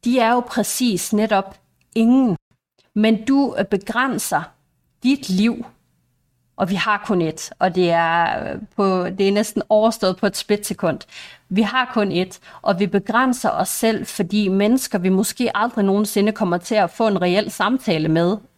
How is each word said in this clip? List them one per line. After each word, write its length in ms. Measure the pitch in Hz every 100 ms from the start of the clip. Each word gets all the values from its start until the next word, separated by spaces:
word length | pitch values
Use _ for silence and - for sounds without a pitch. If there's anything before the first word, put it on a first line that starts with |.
De 140 | 240 254
er 140 | 226
jo 80 | 247
præcis 720 | 247 - 208 - 247 190 -
netop 460 | 208 214 208 190 - _ _ _
ingen. 420 | 226 226 262 254 170 _ _ _ _ _
Men 300 | - 214 226
du, 300 | 220 277 277 -
øh, 60 |
begrænser 800 | 196 196 196 233 269 - - 160 - _ _ _ _ _
dit 260 | 247 277 269
liv, 380 | 185 220 - - _ _ _ _ _ _ _ _ -
og 140 | 180
vi 40 |
har 280 | 190 220 208 -
kun 220 | 190 165
ét, 220 | 156 - -
og 160 | 185
det 160 | 175 175
er, 540 | 165 170 170 170 - -
øh, 80 | - 220 -
på, 280 | 196 185
det 240 | 180 190 196
er 40 |
næsten 300 | 202 226 - -
overstået 480 | 214 220 214 185 180
på 100 | 202
et 100 | -
splitsekund. 640 | - 208 208 196 180 147 - - - - _
Vi 140 | 185
har 280 | 208 254 254
kun 180 | - 202
ét, 260 | 165 185 - - -
og 160 | - 180
vi 80 | 202
begrænser 640 | 202 196 233 262 247 214
os 180 | - 190
selv, 380 | - 226 220 -
fordi 420 | - 175 208 202
mennesker, 500 | 190 208 254 - 202
vi 100 | 180
måske 480 | 190 214 - 247 -
aldrig 280 | 233 233
nogensinde 480 | 196 196 214 214 208
kommer 260 | 214 190 175
til 160 | 170
at 160 | 214 190
få 180 | - 220
en 140 | 190
reel 280 | 180 185 214
samtale 580 | - 202 254 - 160 156
med 280 | 160 175 208 -